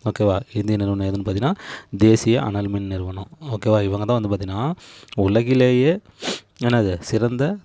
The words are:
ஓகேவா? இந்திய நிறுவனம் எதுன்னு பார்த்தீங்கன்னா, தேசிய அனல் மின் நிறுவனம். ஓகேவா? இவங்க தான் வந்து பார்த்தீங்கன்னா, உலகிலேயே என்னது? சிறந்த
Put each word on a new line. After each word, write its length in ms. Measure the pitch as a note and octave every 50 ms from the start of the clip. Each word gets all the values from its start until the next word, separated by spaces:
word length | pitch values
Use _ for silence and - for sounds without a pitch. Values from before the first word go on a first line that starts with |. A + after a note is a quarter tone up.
| -
ஓகேவா? 380 | G#2+ G2+ - G#2+ G#2 F#2+ F#2+ - _ -
இந்திய 240 | A2 G2+ G#2 G#2+ G#2
நிறுவனம் 360 | G2+ G2+ G2+ G2 G2 G2 G2
எதுன்னு 140 | G2+ G2 G2+
பார்த்தீங்கன்னா, 280 | F#2+ G2 A2+ D3 G3 - - - - - - - - G2
தேசிய 440 | G#2+ A2 A2 A2 - A#2 A2+ B2+
அனல் 260 | - A2+ G2+ G2+ G2+ G2
மின் 200 | G2+ G2+ G2+ G2
நிறுவனம். 400 | F#2+ F#2 F#2 F#2 F#2 F#2+ G2 - - - D#3+ D3
ஓகேவா? 320 | A#2+ G#2 - A2 G#2+ G#2+ G2+
இவங்க 220 | G2 G2 G2+ G#2
தான் 160 | G#2 B2 A#2+
வந்து 80 | G#2+ G2+
பார்த்தீங்கன்னா, 420 | G2+ F#2 G2+ F#2 F#2+ G2+ A#2+ D3+ F3 - - - - - - - -
உலகிலேயே 840 | - G2 G2 G2+ A#2 A#2 A#2+ C3 C3 B2+ B2+ B2+ B2 B2+ D3+ F3 G#3 - _ - - - - - - - _ _ - B2
என்னது? 360 | A#2+ A#2+ A#2+ G#2+ G2 F2+ E2+
சிறந்த 580 | - - - A2 A2 A#2+ B2 B2 C#3 D#3+ G3+ G3+ -